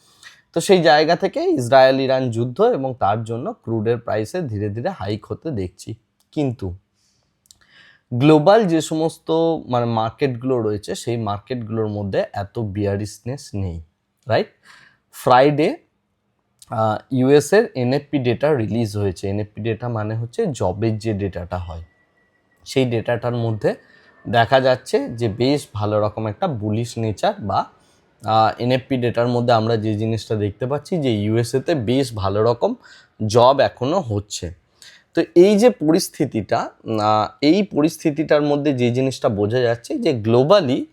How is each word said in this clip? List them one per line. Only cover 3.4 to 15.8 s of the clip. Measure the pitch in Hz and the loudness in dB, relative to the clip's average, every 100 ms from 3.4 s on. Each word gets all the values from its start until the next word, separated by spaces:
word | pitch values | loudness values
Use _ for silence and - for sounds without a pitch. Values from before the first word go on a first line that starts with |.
| 165 | -8
ক্রুডের | 240 - 113 107 120 | -10 -6 -2 0 -2
প্রাইসে | - 107 107 180 | -2 -4 -4 -6
ধীরে | 151 104 104 | -6 -6 -6
ধীরে | 104 151 | -6 -8
হাইক | 190 98 107 - | -8 -8 -8 -8
হতে | 107 165 | -10 -8
দেখছি। | 117 92 - - 110 _ _ _ | -6 -8 -10 -16 -16 _ _ _
কিন্তু | - 139 113 95 90 _ _ _ _ _ _ _ - _ _ - _ _ | -2 -2 -2 -8 -10 _ _ _ _ _ _ _ -20 _ _ -20 _ _
গ্লোবাল | 123 143 156 151 220 202 | 2 4 6 6 4 4
যে | 165 | 0
সমস্ত | 151 160 160 - - 160 165 160 - | -2 -4 -4 -6 -4 0 0 -2 -2
মানে | 123 120 | -2 0
মার্কেটগুলো | 113 113 - 143 120 127 127 | -2 -4 -2 -4 -4 -2 -2
রয়েছে, | 110 104 - 190 | -2 -4 -6 -8
সেই | - 117 | -6 -4
মার্কেটগুলোর | 107 101 - 127 107 113 107 | -4 -6 -8 -10 -6 -4 -4
মধ্যে | 104 101 127 202 | -4 -4 -4 -4
এত | 104 98 120 | -8 -8 -8
বিয়ারিশনেস | 107 95 98 101 104 - 120 143 - | -6 -4 -2 -2 -6 -10 -12 -12 -10
নেই, | 101 95 82 80 _ _ _ - | -8 -6 -8 -14 _ _ _ -2
রাইট? | 117 214 _ _ - _ _ _ | -2 -2 _ _ -20 _ _ _
ফ্রাইডে, | - - 123 143 143 - 320 | -6 4 6 6 4 0 -2